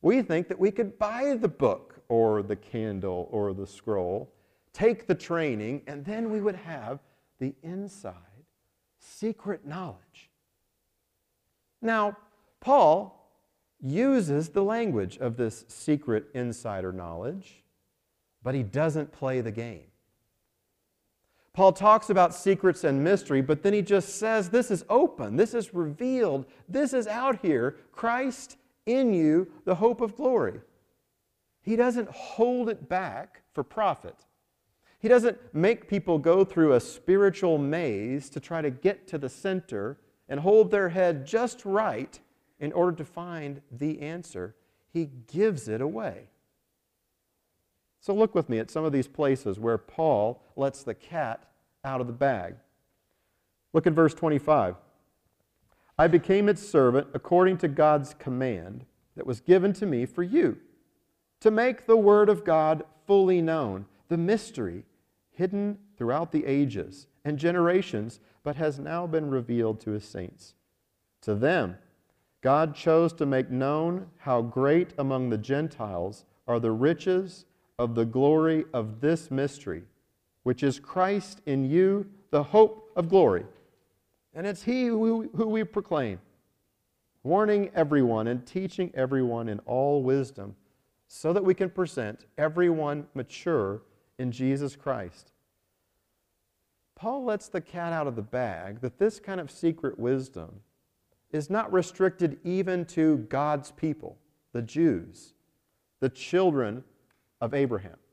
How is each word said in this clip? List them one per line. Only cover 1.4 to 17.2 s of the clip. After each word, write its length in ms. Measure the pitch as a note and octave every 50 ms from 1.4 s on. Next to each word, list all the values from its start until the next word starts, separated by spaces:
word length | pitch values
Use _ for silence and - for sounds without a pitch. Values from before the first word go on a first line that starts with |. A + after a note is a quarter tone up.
| A3 F#3+
book 540 | D#3 - C#3+ A#2+ F#2+ - - - - - _ _
or 340 | A#2+ A#2 A2+ A2 G#2+ G#2+
the 140 | G2+ G2+ G#2
candle 720 | G2+ - - - A#2 A2 A2 G2+ G2 F#2+ G2 F2+ F2+ F2+ -
or 220 | - G#2+ G#2 G2+ F#2+
the 140 | F#2+ G2 F#2+
scroll, 680 | - - _ - A2 G2 F2+ F2 F#2 G#2 C3 - _ _ _ _ _ _ _ _ _
take 320 | - E3+ A3+ A#3+ - -
the 80 | - F#3
training, 720 | E3+ - - E3+ E3+ D#3+ D3+ B2 G#2+ G#2 A2 C3 C#3+ -
and 180 | - C#3+ C#3+ C#3+
then 280 | D#3+ G#3+ A3 A3+ A3+
we 100 | G#3+ G#3+
would 140 | G3+ G#3 F#3+
have 460 | F3+ D#3 E3 E3 C#3 A2+ G#2+ C3 C#3+ _ _ _ _ _ _ _ _
the 160 | C3 C3+ C3+ _
inside 540 | _ D#3+ F3 F#3+ G3+ G3+ G3 - - G2+ F2+ F2 E2+ _ G2 A2+ D3+ _ _ _ _ _ _ _ _ _ _ _
secret 680 | _ - - - - A3 G#3+ _ - G3 G3+ D#3+ -
knowledge. 680 | D3 D3+ E3+ F#3 E3 G2+ F#2 _ _ _ - - _ _ _ _ _ _ _ _ _ _ _ _ _ _ _ _ _ _ _ _ _ _ _ _ _ _ _ _ _ _ _ -
Now, 340 | A3+ A3+ A3 G#3 G#3 G3+ - _ _ _ _ _ _ _ _
Paul 720 | - - C4+ C#4+ G3+ D3+ D#3 F#3 G#3 F#3+ - _ _ _ _ _ _ _ _ _ _ _ _ _
uses 720 | - C3 C#3 F3+ A#3+ C#4 C#4 B3+ G3+ D3+ C#3+ C#3+ D#3+ D#3+
the 140 | - G3+ G3
language 560 | G3 A3 A#3 A#3 G#3+ D#3 A2 G2 F#2 F#2+ -
of 180 | B2+ B2 A2+ A#2+
this 280 | B2 A2+ G#2+ - - _
secret 600 | - - - - D3+ C#3+ D3 - A2+ G#2+ - - _
insider 580 | B2+ B2 A#2+ A2+ - - A#2 G2+ F#2+ F#2 F#2
knowledge, 720 | F2+ F#2 F2 E2+ E2 E2